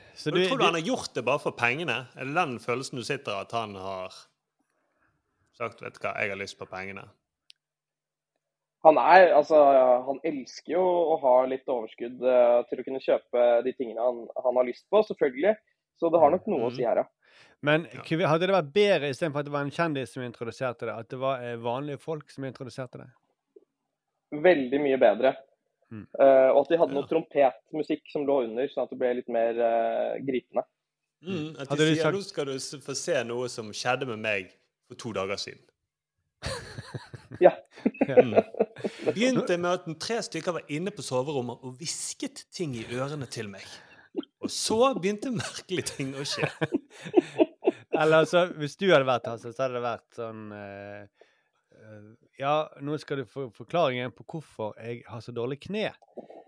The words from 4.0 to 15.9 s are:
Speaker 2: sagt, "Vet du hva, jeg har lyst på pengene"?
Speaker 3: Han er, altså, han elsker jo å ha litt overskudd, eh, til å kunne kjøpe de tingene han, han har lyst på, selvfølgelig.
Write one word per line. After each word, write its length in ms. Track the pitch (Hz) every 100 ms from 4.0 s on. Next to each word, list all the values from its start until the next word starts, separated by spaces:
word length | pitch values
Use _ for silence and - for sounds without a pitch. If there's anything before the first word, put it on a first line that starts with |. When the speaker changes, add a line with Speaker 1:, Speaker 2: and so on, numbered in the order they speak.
| 95 - - _ _ _ _ _ _ _ _ _ _ _ _ -
Speaker 2:
sagt, 240 | 117 -
"Vet 140 | 107 -
du 60 |
hva, 80 | 101 -
jeg 140 | 107
har 60 | 98
lyst 160 | 98 -
på 80 | 98
pengene"? 380 | 92 95 98 104 _ _ _ _ _ _ _ _ _ _ _ _ _ _ _ _ _
Speaker 3:
Han 120 | 160 139
er, 300 | 131 185 175 143
altså, 200 | 147 156 143 135 127 123 127
han 120 | 131
elsker 500 | 165 139 120 - -
jo 100 | 165
å 320 | 185 175 156 156
ha 140 | 135 127 131
litt 160 | 127 -
overskudd, 520 | 123 110 - 120 127
eh, 360 | 123 123 120 120 120
til 100 | 131
å 60 | 127
kunne 160 | 131
kjøpe 440 | - 127 - 120 120 117
de 100 | 127 -
tingene 280 | 120 110
han, 180 | 123 120 113 -
han 120 | 123 123
har 120 | 123
lyst 180 | - -
på, 100 | 202 214
selvfølgelig. 480 | 202 151 127 180 220 _ _ _